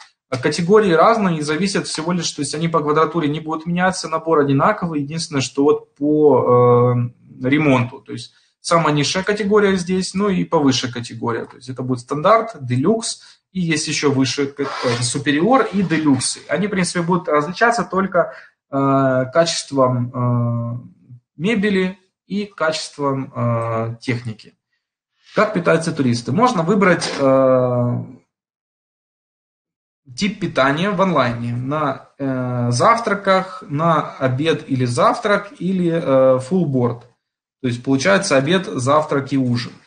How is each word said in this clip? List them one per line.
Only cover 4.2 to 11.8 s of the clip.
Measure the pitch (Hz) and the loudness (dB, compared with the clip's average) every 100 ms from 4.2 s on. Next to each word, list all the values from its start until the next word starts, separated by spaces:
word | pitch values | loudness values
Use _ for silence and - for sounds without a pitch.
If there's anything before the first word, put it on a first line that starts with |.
| 165 156 | 2 2
одинаковый. | 139 139 180 208 170 151 | 4 4 2 0 -4 -4
Единственное, | 139 165 160 143 | -6 -8 -4 -4
что | 131 - | -2 2
вот | 143 151 - - | 2 2 -2 -4
по, | 143 151 151 123 113 123 123 120 123 | 0 4 6 4 4 4 6 6 4
э, | 123 123 - - - | 2 -2 -8 -20 -8
ремонту. | 127 147 156 127 120 - | -2 2 4 2 0 -8
То | - | -14
есть | 120 - _ _ _ | -14 -14 _ _ _
самая | - 170 151 | 0 2 2
низшая | 147 139 185 | 2 0 -2
категория | 190 208 202 208 202 190 | -2 -2 2 2 4 0
здесь, | 170 185 190 | 0 -2 -2
ну | 185 208 | -2 -2
и | 180 165 | -2 0
повыше | 165 139 127 127 | 2 2 0 -2
категория. | 120 117 113 120 113 - | -8 -10 -8 -6 -6 -8
То | - | -14
есть | - | -14
это | 131 | -8